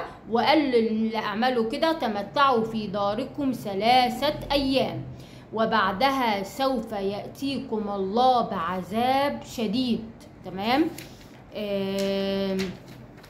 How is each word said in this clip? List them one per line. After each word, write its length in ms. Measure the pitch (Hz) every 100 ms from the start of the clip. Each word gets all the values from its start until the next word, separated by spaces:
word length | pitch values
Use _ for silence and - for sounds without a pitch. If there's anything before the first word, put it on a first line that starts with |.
| - - -
وقال 440 | 226 220 311 285
اللي 420 | 240 220 220 220 220
عمله 520 | 208 202 254 247 226
كده: 240 | 277 320
"تمتعوا 720 | 320 247 202 202 294 277 240
في 220 | 220 220 208
داركم 680 | 202 202 214 - - 277
ثلاثة 840 | 247 214 196 220 254 247 226 285 302 -
أيام، 500 | 285 269 262 196 131 - - - - -
وبعدها 880 | 214 220 220 190 190 269 269 233 202
سوف 500 | 196 - 269 254 220
يأتيكم 1000 | 208 196 202 - - 277 262 - 220 202
الله 460 | 202 190 220 254 247
بعذاب 1040 | 202 190 165 185 175 214 247 269 285 226
شديد". 600 | - - 220 226 254 208 - - - -
تمام؟ 460 | - 185 208 269 330 - - - - - - -
آم، 1000 | 208 196 196 196 196 196 196 196 196 190 190 - - - - -